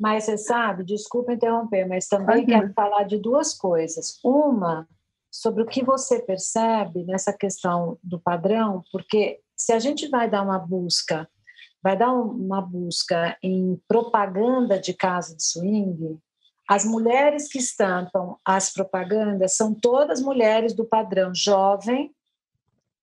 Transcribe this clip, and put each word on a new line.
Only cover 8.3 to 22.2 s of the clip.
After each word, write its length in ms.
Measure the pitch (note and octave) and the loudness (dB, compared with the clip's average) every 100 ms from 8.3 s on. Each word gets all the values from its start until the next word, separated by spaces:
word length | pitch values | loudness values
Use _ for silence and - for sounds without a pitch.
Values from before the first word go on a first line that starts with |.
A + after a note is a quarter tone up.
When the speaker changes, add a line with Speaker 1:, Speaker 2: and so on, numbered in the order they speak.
| F3 F#3 A3 A3 F#3 - | 0 2 2 0 -2 -6
Speaker 1:
porque 480 | F#3 - G#3+ G3 - _ - | -10 -2 0 0 -4 _ -6
se 160 | - | 0
a 80 | A3+ | 0
gente 280 | B3 D4+ D4+ | 0 -4 -2
vai 220 | B3+ A3+ | 0 0
dar 120 | G3+ | 0
uma 140 | G3 F#3+ | 0 -2
busca, 720 | E3+ F#3 F3 - - D#3+ D#3+ _ _ - - _ | -2 -4 -2 -2 -2 -4 -6 _ _ -20 -20 _
vai 140 | F#3+ G3 | 0 2
dar 160 | A#3+ | 2
um, 160 | B3+ A3+ | 2 -2
uma 300 | - F#3+ G3 | -4 -4 -4
busca 760 | F#3 F3+ F3 D#3+ - E3+ E3+ - | -4 -6 -6 -4 -2 0 0 -2
em 340 | F#3 F#3 F#3 F3+ - | -2 0 0 -2 0
propaganda 920 | A3+ A#3 A3 G3 F#3 A#3 B3+ A#3 F#3+ | 0 2 2 0 0 0 2 2 0
de 160 | F#3 | -2
casa 400 | F3 F#3+ F3+ E3+ | -2 -2 -2 -4
de 80 | D#3+ | -6
swing, 760 | - E3 F#3 G#3+ G3 E3 D#3+ D#3+ _ _ _ _ - | -6 -4 -2 0 0 -4 -6 -10 _ _ _ _ 0
as 160 | G3+ | 2
mulheres 640 | G#3 A3+ A3+ B3+ D4 D4 D4 | 2 0 2 4 4 2 -2
que 100 | C4+ | -6
estampam 800 | B3 - G3 F3+ F3+ F#3+ F3+ - | -4 0 0 0 -2 -4 -4 -4
as 280 | - F#3+ F#3 | 0 2 0
propagandas 840 | - F#3+ F#3+ F3+ G#3+ G#3+ G3 F#3 - | -2 -2 -4 0 0 0 2 0 2
são 180 | A3 | 0
todas 480 | G#3+ A#3+ B3+ D4 - | 2 2 4 2 0
mulheres 500 | C4+ C4 A3 A3 A3+ | -2 2 4 4 2
do 100 | A3 | -2
padrão 500 | A3+ A3 G3 F#3+ F#3 | 0 0 2 0 0
jovem 800 | F3+ G#3 G3 G3 G3+ G3 B3+ D4+ _ | 0 2 4 4 2 0 -2 -4 _